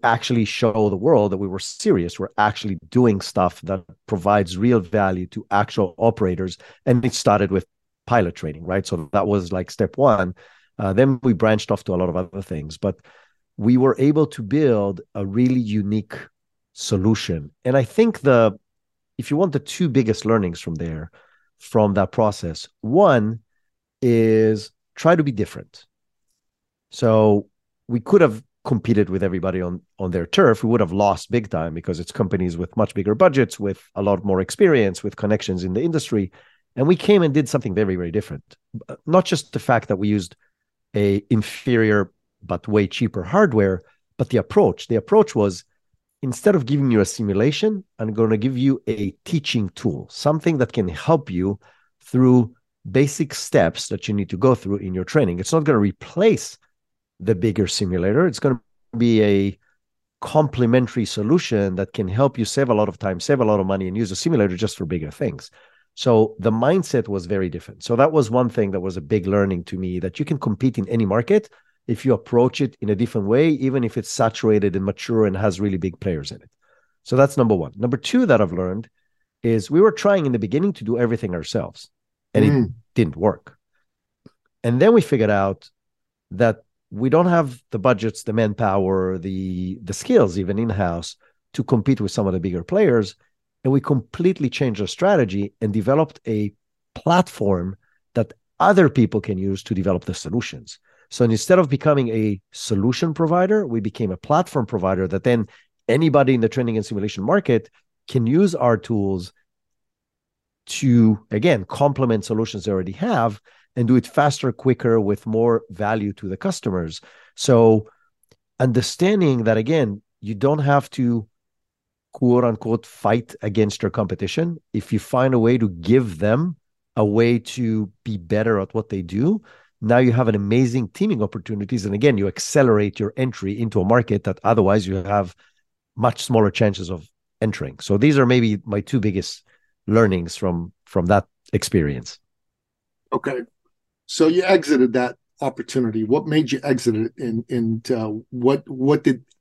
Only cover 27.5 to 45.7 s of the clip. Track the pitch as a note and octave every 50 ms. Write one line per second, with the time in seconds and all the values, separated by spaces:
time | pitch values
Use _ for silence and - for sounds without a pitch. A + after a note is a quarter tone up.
27.5 | _ _ _ _ _ _ _ - A#2+ A2+ - - G3 G3 E3 B2 G#2+ A2+ - _
28.5 | _ _ - - C3 G#2 - A#2 G#2+ G#2 G2 F2 F#2 F#2 G2 F#2 F#2 F2+ E2+ F#2+
29.5 | F2+ F#2 F2+ F2 F2+ F2 - _ _ - F#2+ F2+ F2 F2 E2+ - - G3 F#3 D3+
30.5 | A2+ - - A2 A#2 A2 G2+ D#2+ F2+ G2 G2+ G2+ F2+ - - - - A#2+ G#2+ G2+
31.5 | - D#2+ D#2+ E2 D#2 E2 - G2 F2 D#2+ F2 - - - G#2+ F2 G#2 F2 F#2 F2
32.5 | E2 E2+ F2+ - - A2 G#2 - - G2+ F2+ G#2 A2 A#2 - F3 C3 C3+ A#2 -
33.5 | - - G2+ G2 F#2 - _ _ _ G2 G2 G2+ G2 F2+ F#2+ G2 F#2+ F#2 F#2 -
34.5 | - - G#3 F3 D3+ A#2+ G#2 G2 F2 - - G2 - - G#2+ G#2 G#2+ G#2 - -
35.5 | F#2 F2+ F#2 F2+ F#2 A2+ D#3 E3+ D#3+ D3+ - - A#2 G#2 F#2+ F2+ - - _ _
36.5 | _ _ _ _ _ A#2 C3+ D#3+ F3+ - - - G#3 F#3+ E3+ D3+ C3 D#3 C#3 -
37.5 | - C3 - G#2+ F2+ G#2 G#2+ F#2+ F#2 F2+ F2 E2+ E2 G#2 - - D2+ C#2 - _
38.5 | _ _ _ _ - A2+ - - - - _ D3+ E3 F#3 F3+ - F3+ - - -
39.5 | - A#2 - - B2 A2+ - - G#2 F#2 G#2 G#2 G#2 G2+ F2 - - _ _ _
40.5 | _ _ _ _ _ _ _ _ - G#2 G#2 G2+ G2 G#2 - _ A2 G#2+ G#2 -
41.5 | - - - C3 A#2+ A2+ A2+ G#2+ G#2 G#2 F#2+ - _ _ _ _ _ _ F#2+ E2+
42.5 | F2 E2+ - A2 G#2 G#2+ G2+ - - - A#2+ - - G2 F2 F2+ D3 G3+ G#3+ D#3+
43.5 | A2+ A2 G2 F#2+ F#2 F2+ - _ _ _ _ _ _ - B2+ - B2 G#2+ - -
44.5 | - G#3 F#3 G2 - - - - A#2 G#2+ - - G3+ A3 G#3 - - A2+ G#2 G2
45.5 | F2 - - _